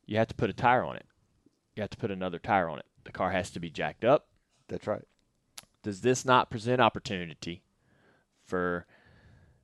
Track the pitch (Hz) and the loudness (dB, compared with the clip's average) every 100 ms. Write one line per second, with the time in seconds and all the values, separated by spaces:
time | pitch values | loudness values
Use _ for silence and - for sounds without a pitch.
0 | - 104 113 - 110 92 127 123 80 60 | -4 0 0 0 -2 2 4 4 2 -6
1 | - _ _ _ _ _ _ - 101 - | -14 _ _ _ _ _ _ -8 -8 -6
2 | 110 95 92 85 - 101 82 73 - _ | -6 -4 -6 -6 2 2 2 -4 -14 _
3 | - - 92 92 87 92 85 73 78 - | -14 -4 0 0 -2 -6 -10 -6 -6 0
4 | 110 139 _ _ _ _ - 90 - 104 | 2 2 _ _ _ _ -12 -8 -4 -6
5 | - _ _ _ _ - - _ 107 95 | -6 _ _ _ _ -20 -20 _ -8 -2
6 | 120 127 131 123 - 117 110 127 113 95 | 2 2 4 4 4 -2 -2 4 4 2
7 | - 95 87 73 - 85 _ _ _ _ | -6 -6 -6 -10 -12 -12 _ _ _ _
8 | _ _ _ _ - 92 90 87 - _ | _ _ _ _ -6 -2 0 -2 -6 _
9 | _ _ - - _ _ | _ _ -20 -20 _ _